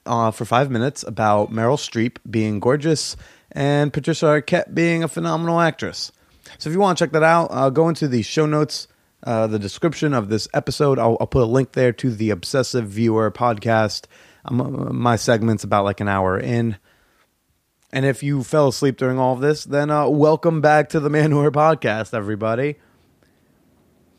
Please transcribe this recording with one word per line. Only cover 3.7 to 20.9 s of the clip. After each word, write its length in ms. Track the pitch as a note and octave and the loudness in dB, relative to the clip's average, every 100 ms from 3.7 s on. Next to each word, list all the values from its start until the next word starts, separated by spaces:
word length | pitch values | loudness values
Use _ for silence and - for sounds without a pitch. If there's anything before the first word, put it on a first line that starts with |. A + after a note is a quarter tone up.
| D3 D3 | 2 0
Patricia 340 | D3 C#3 D#3 D#3 | -2 -4 0 2
Arquette 480 | D3+ - F3 - | 2 2 -2 0
being 280 | C3 E3+ E3 | -2 0 0
a 60 | E3 | -2
phenomenal 520 | - E3 D#3+ E3 E3+ | -4 -4 -4 -2 2
actress. 520 | E3 - F#2+ - - - _ _ - - | 2 0 -8 -8 -14 -16 _ _ -20 -12
So 100 | D#3 | -6
if 60 | |
you 60 | E3+ | 0
wanna 160 | G3+ E3+ | 2 2
check 160 | E3 | 0
that 100 | D#3 | 2
out, 240 | D#3+ E3+ E3 | 4 4 2
uh, 200 | B2 C3+ | 0 0
go 180 | C3 E3 | 2 2
into 180 | D#3+ D3 | 0 0
the 140 | B2 | -2
show 240 | G#2 - | -2 0
notes, 420 | D3+ D3+ D3+ - - _ _ _ | 0 2 0 -4 -12 _ _ _
uh, 240 | - A2+ A2 | -4 0 0
the 120 | G#2+ | -2
description 540 | G2 - E3+ C#3 D3+ | -4 -2 -2 0 0
of 160 | C3+ G2+ | 0 0
this 180 | A2 - | -4 -2
episode. 460 | D3 - - C#3+ C3 | -4 -4 -2 0 2
I'll, 180 | A2+ A2+ | 2 0
I'll 60 | A2+ | 0
put 180 | C3+ | 2
a 20 | A2+ | 2
link 260 | C3 B2 | 2 0
there 200 | - B2+ | 0 0
to 180 | A2+ C3 | 0 -4
the 200 | G#2+ G#2+ | -2 -2
Obsessive 560 | G2 - C#3 B2 B2+ G#2+ | -2 -2 -2 -2 -2 -4
Viewer 440 | G2+ A#2 A2 A2 | 0 2 2 0
podcast. 760 | - A#2+ G#2+ A#2 A2+ G#2+ - - - - _ | 0 -2 -2 0 2 2 -4 -12 -20 -20 _
Um, 160 | - B2 | -4 -4
uh, 80 | C3 C3+ - | -2 -4 -6
my 240 | B2+ A#2+ A2+ | -2 0 0
segment's 480 | - A2+ A2+ G#2+ | 2 2 2 0
about, 200 | G2+ G#2 | 0 0
like, 160 | G2+ G2+ | 0 -2
an 80 | G2+ | -2
hour 300 | G2 F#2 F#2 | 0 0 0
in. 380 | B2+ A#2 A#2 G2+ _ _ _ _ _ _ _ _ _ _ _ | -2 -2 -2 -4 _ _ _ _ _ _ _ _ _ _ _
And 120 | C3+ | -2
if 180 | C3+ C3 | -2 -2
you 200 | C#3+ C#3+ | -4 -4
fell 260 | A#2+ D#3 C#3+ | 0 2 2
asleep 300 | - C#3+ B2+ | 2 -2 0
during 200 | C3 C3 | -2 0
all 140 | B2+ | 0
of 80 | B2 | 0
this, 240 | C#3+ D3+ | -2 -2
then, 260 | - C#3+ D3 | -2 -2 0
uh, 180 | D3+ C#3 | 0 2
welcome 520 | D3 D3+ D#3 E3+ D#3+ | 4 4 4 2 2
back 300 | D3 D3+ D3 | 4 4 4